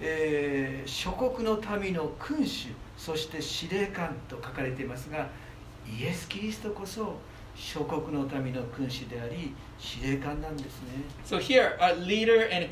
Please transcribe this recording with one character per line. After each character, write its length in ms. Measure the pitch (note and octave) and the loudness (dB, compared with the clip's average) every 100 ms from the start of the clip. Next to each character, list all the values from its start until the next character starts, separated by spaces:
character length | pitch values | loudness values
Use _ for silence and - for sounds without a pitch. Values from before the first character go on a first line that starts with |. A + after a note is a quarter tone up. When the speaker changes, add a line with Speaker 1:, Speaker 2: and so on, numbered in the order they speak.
Speaker 1:
え 840 | D#3 D#3 D#3 D3 C#3+ C#3 C3+ C3+ - | -2 2 4 4 2 2 0 -2 -4
ー、 20 | |
「諸 240 | - F#3 | -4 -2
国 320 | - B3+ - | 2 2 2
の 160 | A3 G#3+ G#3 G3+ | 2 2 2 0
民 140 | F#3+ | 0
の 180 | E3+ D3+ - | 0 0 -2
君 280 | - D4+ - | -2 2 0
主、 220 | - - - - - | 0 -6 -10 -12 -10
そ 180 | E3 D#3 | -4 -2
し 100 | - | -2
て 140 | D#3 | -4
司 280 | C#3+ - E3+ | -4 -4 0
令 180 | G3+ G3 | 2 2
官」 280 | F#3 D#3+ B2+ - | 0 -2 -4 -8
と 80 | A#2+ | -8
書 140 | C3+ | -6
か 120 | C#3+ | -2
れ 100 | C3 | -2
て 100 | C3 | -2
い 40 | B2 | -4
ま 100 | B2 | -6
す 140 | - | -6
が、 180 | D3+ - - - - - - A2 | -4 -4 -8 -12 -14 -14 -12 -8
イ 180 | A2 | -2
エ 80 | D3+ | -2
ス・ 160 | F3 - | -2 -4
キ 120 | G3 | -4
リ 120 | G#3+ | -4
ス 80 | G#3 | -2
ト 100 | G#3+ | -4
こ 140 | - | -4
そ 320 | F#3+ A3 F#3+ D#3 - - - - | -6 -4 -4 -6 -10 -14 -14 -10
諸 240 | - D3+ | -6 -2
国 320 | C#3+ D3+ - | 0 0 0
の 140 | C#3+ C3+ C3+ | 0 0 0
民 120 | B2+ | -2
の 100 | B2+ | -2
君 260 | A#2+ C#3 B2+ | -4 -2 -2
主 180 | - A2+ | -2 -6
で 120 | A#2+ | -6
あ 80 | A#2 | -4
り、 260 | - - - - - | -4 -6 -8 -14 -12
司 240 | - A#2 | -8 -4
令 160 | C3 C#3 | 0 0
官 220 | D3 D3+ | 0 -4
な 80 | D#3 | -4
ん 60 | D3 | -4
で 80 | |
す 180 | C3+ - | -6 -10
ね。 220 | B2 C3+ D3 - | -8 -8 -8 -8
Speaker 2:
So 140 | - - | -2 0
here, 380 | - B3+ G#3 - | 8 8 8 8
a 160 | F3+ | 6
leader 600 | F3 F3+ G#3+ A3+ A3+ A3 | 6 2 4 8 8 8
and 120 | F3 E3 | 2 0